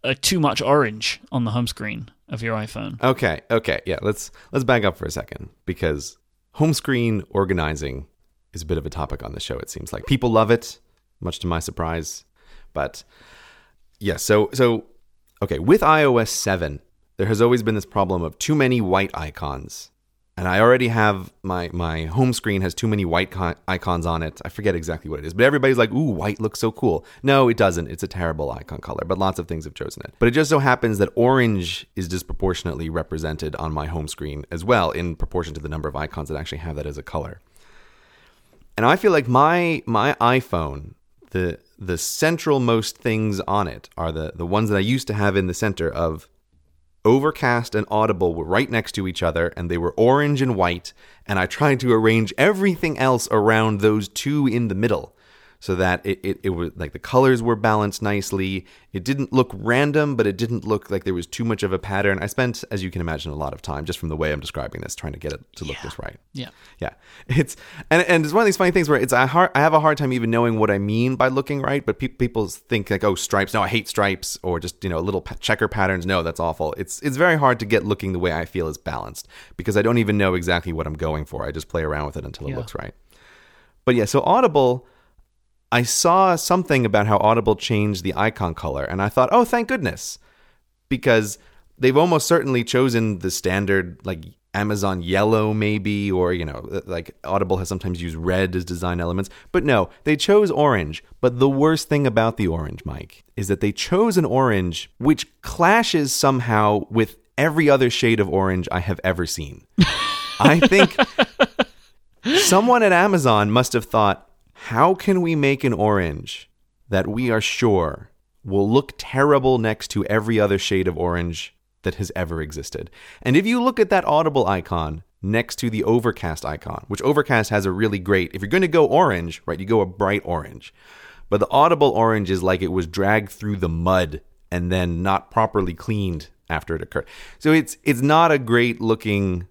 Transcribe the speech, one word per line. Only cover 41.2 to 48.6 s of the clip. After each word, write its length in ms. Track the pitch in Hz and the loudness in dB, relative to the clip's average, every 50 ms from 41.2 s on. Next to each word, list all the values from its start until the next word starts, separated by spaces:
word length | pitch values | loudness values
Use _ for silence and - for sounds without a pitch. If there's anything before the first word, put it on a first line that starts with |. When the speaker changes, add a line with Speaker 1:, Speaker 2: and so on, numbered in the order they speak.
| _ _ | _ _
Speaker 2:
the, 260 | - 95 90 87 - - _ _ _ _ | -4 -2 -2 -2 -4 -8 _ _ _ _
the 140 | - 90 87 | -6 -6 -4
centralmost 1040 | 80 - - - - 156 156 - - - 160 143 135 123 120 117 113 110 - - | -4 -4 -8 -2 0 0 0 0 -2 0 0 0 2 2 2 0 0 0 -4 -10
things 420 | _ - 120 110 110 110 107 101 95 - | _ -4 -4 -2 -2 -2 -2 -4 -4 -4
on 200 | - 98 104 98 | -2 0 0 -2
it 220 | 80 57 52 - - _ | -2 -6 -12 -20 -18 _
are 140 | - 85 82 | -6 -6 -6
the, 220 | 78 80 78 78 - | -4 -6 -6 -8 -6
the 100 | 82 85 | -6 -4
ones 240 | 87 95 104 113 104 | -2 0 0 2 2
that 60 | 104 | 2
I 40 | 98 | 2
used 260 | 95 110 127 131 - | 2 2 0 -2 -2
to 80 | - 104 | -4 -2
have 200 | 104 101 101 95 | 0 2 2 2
in 120 | 98 92 | 2 0
the 80 | 90 87 | 0 -2
center 340 | - 113 107 92 - 85 80 | -2 -2 -2 -2 -2 -4 -4
of 400 | - - 85 82 80 78 - _ _ _ _ _ _ _ _ _ _ _ _ _ _ _ _ | -2 -2 -2 -2 -4 -6 -12 _ _ _ _ _ _ _ _ _ _ _ _ _ _ _ _
Overcast 680 | 110 123 135 139 156 151 - - 123 120 120 117 - - | 4 4 6 4 0 -2 0 0 2 2 0 -2 -2 -4
and 140 | 107 107 - | -4 -4 0
Audible 460 | 107 107 110 110 104 87 92 87 82 | 0 2 2 2 2 2 0 0 0
were 80 | 82 78 | -2 -2
right 260 | 76 92 107 | 0 0 0